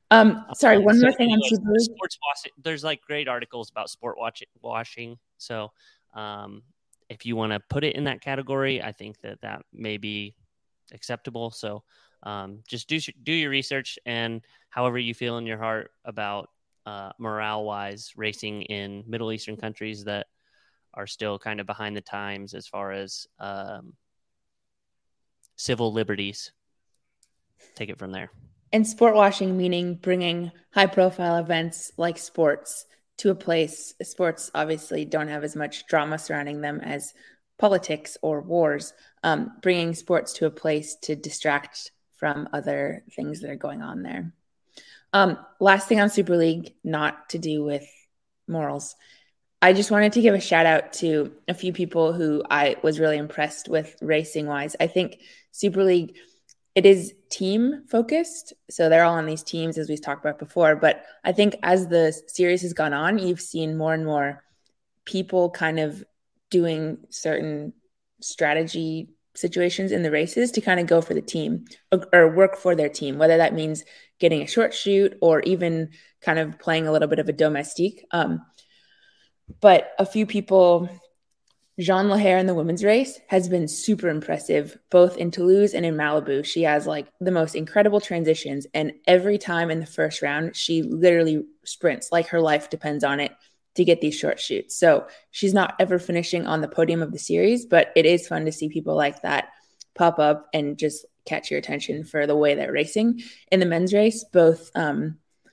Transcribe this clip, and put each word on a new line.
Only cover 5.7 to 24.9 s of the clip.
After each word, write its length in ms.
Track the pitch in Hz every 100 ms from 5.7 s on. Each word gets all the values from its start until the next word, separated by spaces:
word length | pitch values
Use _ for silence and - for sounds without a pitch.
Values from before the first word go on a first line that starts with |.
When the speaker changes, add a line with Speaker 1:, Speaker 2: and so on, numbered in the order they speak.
| _ _ _ _
Speaker 2:
um, 500 | 110 107 104 101 104 123 _ _ _ -
if 160 | 113 117
you 100 | 113
wanna 240 | 110 104 -
put 140 | 143
it 120 | 151 -
in 80 | 147
that 160 | 127
category, 600 | - 135 135 135 135 131
I 120 | 110
think 260 | - 107 107
that 220 | 107 101
that 240 | 107 104 -
may 240 | - 110 104
be 360 | 104 104 104 _ _ _ _ _ _
acceptable. 580 | 123 - 120 - 117 117
So, 320 | - 107 104 _ _ _ _
um, 400 | 101 101 98 104 -
just 180 | 123 -
do, 120 | 156 - -
do 120 | 123
your 160 | 165 147
research, 500 | 139 131 135 127 - 123
and 360 | 117 117 113 - _ _
however 280 | 123 123 123
you 160 | 117
feel 240 | 113 123 117
in 60 | 113
your 120 | 110
heart 340 | 113 110 - _ 120
about, 440 | 107 104 101 - _ _ _ -
uh, 260 | 101 98 -
morale-wise, 920 | 113 107 107 107 107 101 101 101 - -
racing 460 | 107 104 107 104
in 400 | - 104 101 101 113
Middle 260 | 113 110
Eastern 240 | 110 - 107
countries 480 | 110 104 110 107 101
that 220 | 101 - _ _ _ _ _ _
are 140 | - 101
still 300 | - 107 98
kind 220 | 110 104
of 60 | 98
behind 320 | 104 104 104
the 40 |
times 520 | - 101 101 101 101
as 120 | 98 -
far 280 | 95 98
as, 340 | 98 98 - - -
um, 540 | 98 98 98 104 120 131 _ _ _ _ _ _ _ _ _